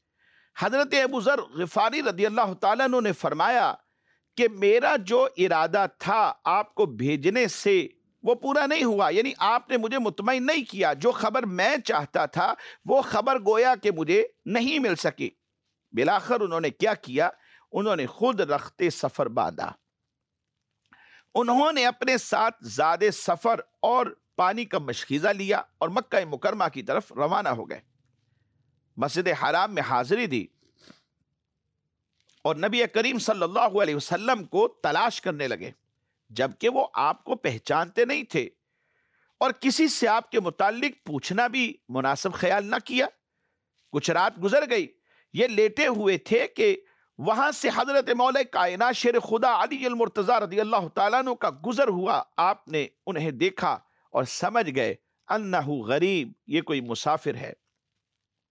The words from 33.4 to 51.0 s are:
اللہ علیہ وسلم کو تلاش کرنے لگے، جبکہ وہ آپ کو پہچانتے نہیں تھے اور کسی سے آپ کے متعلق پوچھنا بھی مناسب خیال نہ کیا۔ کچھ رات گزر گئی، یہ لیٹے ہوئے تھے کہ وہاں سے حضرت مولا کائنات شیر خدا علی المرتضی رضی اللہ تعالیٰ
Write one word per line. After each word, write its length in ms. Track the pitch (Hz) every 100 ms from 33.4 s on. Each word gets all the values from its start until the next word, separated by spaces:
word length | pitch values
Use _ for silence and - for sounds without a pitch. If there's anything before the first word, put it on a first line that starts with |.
اللہ 400 | 170 208 226 196
علیہ 120 | 175
وسلم 500 | 147 - 175 226 240
کو 240 | 160 180 240
تلاش 520 | - 156 156 233 -
کرنے 280 | - 147 135
لگے، 220 | 98 90 - _ _ _ _ _
جبکہ 380 | 113 131 - 226
وہ 180 | 254 -
آپ 300 | 101 143 240
کو 100 | -
پہچانتے 680 | 254 - 113 - 151 170 226
نہیں 180 | 240 294
تھے 260 | 226 156 113 - _ _ _ _ _ _ _ -
اور 120 | 254 254
کسی 280 | 269 247 311
سے 200 | - 226
آپ 220 | 220 -
کے 100 | -
متعلق 640 | 175 - 196 233 285 - -
پوچھنا 400 | 147 - 190 240
بھی 300 | 254 233 - -
مناسب 460 | 127 131 135 190
خیال 300 | - 180 202
نہ 120 | 202 247
کیا۔ 220 | - 254 277 - _ _ _ _ _ _ _
کچھ 180 | 147 156
رات 320 | 165 202 202
گزر 280 | 196 269 294
گئی، 160 | 233 - _ _ _ _
یہ 140 | 139 247
لیٹے 400 | 208 214 214 294
ہوئے 320 | 226 202 180
تھے 300 | - 220 -
کہ 280 | - 214 190 - _ _ -
وہاں 320 | 156 220 285
سے 180 | - 254 220
حضرت 340 | 254 277 254
مولا 320 | 240 254 262 254
کائنات 440 | - 180 180 240 247
شیر 240 | 240 240
خدا 420 | - 220 254 208
علی 240 | 226 269 254
المرتضی 580 | 240 220 - 196 233
رضی 160 | 202 196
اللہ 280 | 214 220 165
تعالیٰ 240 | -